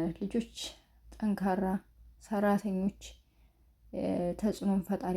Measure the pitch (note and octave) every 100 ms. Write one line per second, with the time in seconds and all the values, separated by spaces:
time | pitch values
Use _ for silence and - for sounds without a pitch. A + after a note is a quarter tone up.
0 | E3+ - G3 A#3 A3+ - - - _ _
1 | - - G#3+ G3 F#3+ F#3 F#3+ G3 - -
2 | - - - G#3 G#3 G3+ G#3+ F#3+ G3 -
3 | - - _ _ - _ _ _ - -
4 | F#3 F#3 F3 F3 G#3+ - G3 F#3+ F3+ F#3+
5 | F3+